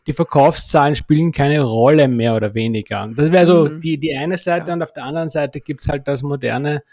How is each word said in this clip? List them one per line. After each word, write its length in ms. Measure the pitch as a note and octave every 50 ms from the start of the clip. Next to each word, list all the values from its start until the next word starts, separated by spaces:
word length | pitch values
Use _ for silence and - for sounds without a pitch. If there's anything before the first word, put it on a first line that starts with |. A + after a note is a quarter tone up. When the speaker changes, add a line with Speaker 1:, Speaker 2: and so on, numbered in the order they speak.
| _ -
Speaker 1:
die 40 | C3+
Verkaufszahlen 840 | - E3 - - D3 C#3 D#3+ D#3+ - - - - D#3+ C#3+ D3 D3
spielen 340 | - - - D3+ D3+ E3 E3+
keine 300 | - - C#3 C#3+ D3+ D3+
Rolle 480 | C#3 A#2 A2 A2+ A#2 C3+ D#3 D#3 C#3+ C3
mehr 260 | B2 A#2 A2+ A#2 A2+
oder 180 | A2 G#2+ G#2 G#2
weniger. 580 | A2+ A2+ A2+ A2+ G#2+ G#2 - A2 G2+ G#2 A2 A2+
Das 160 | B2+ D3 D#3+
wäre 160 | F3 F#3 F3
so 220 | E3+ F3+ E3+ D#3 D3
Speaker 2:
Mhm. 120 | D#3 D#3
Speaker 1:
die, 180 | D#3+ D#3+ D#3+ C#3+
die 180 | D3 D#3 C#3+
eine 200 | C3+ D3 E3+ F#3
Seite. 300 | F3 - F3+ E3+ E3+ E3
Speaker 2:
Ja. 80 | F3 F3
Speaker 1:
Und 80 | E3+ E3
auf 100 | - -
der 120 | D3 B2+
anderen 260 | C3 D3+ E3 E3 D#3
Seite 300 | - D3+ D3 C3+ - C#3+
gibt's 280 | - - C#3+ - - -
halt 200 | D3 C#3+ C#3 -
das 160 | C#3+ B2+ C3+
moderne 580 | C#3+ C#3+ C#3 B2+ A#2 A2+ B2+ C#3 D3 D3 C#3+ - _